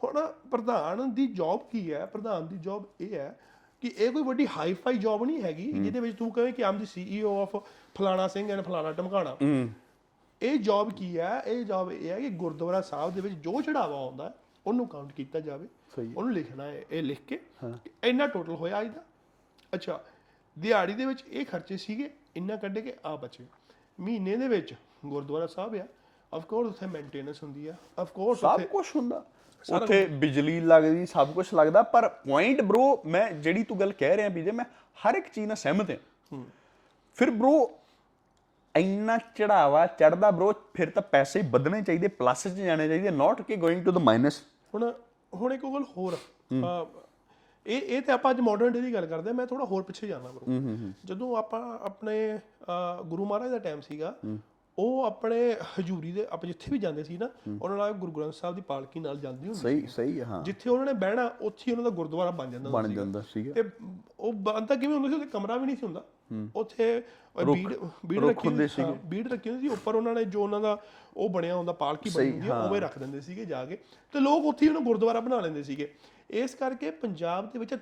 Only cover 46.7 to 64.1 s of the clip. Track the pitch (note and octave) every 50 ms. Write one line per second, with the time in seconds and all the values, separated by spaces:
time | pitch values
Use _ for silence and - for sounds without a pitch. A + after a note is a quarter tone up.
46.7 | F3 F3 D#3+ - - - - - _ _ _ _ _ _ _ _ _ _ - -
47.7 | A3+ C4+ - - A#3+ C4+ C4+ - C4 B3 - C4 B3+ B3 A#3+ A3+ G#3 G3+ A#3 B3
48.7 | A#3 A#3+ B3 B3+ A#3 G3 E3+ D#3+ E3 E3 E3 G#3+ A#3+ B3 B3+ B3 B3 C4+ C4 F#3+
49.7 | G3 F#3+ F#3 - F#3+ - A3 G#3 E3+ B2 B2 B2+ C3 B2+ B2+ B2+ C3 C3 C#3 B2
50.7 | A2 A2+ A2 F#2+ G2 - - F3+ F#3+ G3 B3 B3+ A#3+ A3 A3 A3 A3+ A3+ A#3+ A#3+
51.7 | A3+ A3+ - G3 G3 - G#3+ G#3+ G#3+ G#3+ A3 G#3+ G#3+ G#3 - _ _ _ - -
52.7 | F3 F3 F3+ F3 F3 F3 F#3 D#3+ E3 F3+ G3 G3+ G3+ G#3+ B3 B3+ B3 A3+ F#3+ F3
53.7 | D3+ D3 C#3 - D3+ D3+ D#3 F#3 C4 - - G#2+ G#2+ G#2+ - _ _ _ _ _
54.7 | - - G3 A#3+ C4 C4 C4 A3 G#3+ - - A3 A3+ A#3 A#3+ A#3+ A3 G#3+ D#3+ -
55.7 | - - F#3 E3+ F#3+ E3 D3+ E3+ F3 G3+ G#3+ - E3+ E3 - F3 E3 - - -
56.7 | C#4+ B3 G3 E3+ D3 D3+ D#3 D3 E3+ F3 A3+ C4 - - - G#2+ G#2 G#2 - F3+
57.7 | G3+ G3+ G3+ G#3 G#3+ F#3+ F3+ E3+ D#3 D3+ D3+ D#3 D#3 - - F3 F3 G3 F#3 -
58.7 | C#3 C#3 C3+ C3 - E3 D#3+ C#3+ C#3+ D3 C#3+ C3 B2+ C3 D3 G3 A3+ F#3 C3 A#2
59.7 | C#3 D3+ - B2 - - A#2 C#3+ C#3 - A#2+ A#2+ G#2 F2 D2 F#3+ F#3+ - - B3
60.7 | A#3+ B3+ C4+ C#4 C4+ G3 F#3 F#3+ G#3+ B3+ B3 A3+ - - G#3+ G#3+ G#3 - - B3+
61.7 | A#3 A#3 A#3+ A#3 F#3+ E3+ E3 D3+ D#3+ E3+ F3+ F3 F3 E3 C3 B2+ B2 B2 C3+ C3
62.7 | B2 A2+ G#2+ G#2+ G2+ G2+ G2 G2 G2 G#2 G#2 - - A2 G#2+ C3+ D#3 A3+ A3 F#3+
63.7 | - - A3 F#3 F#3 F3+ - _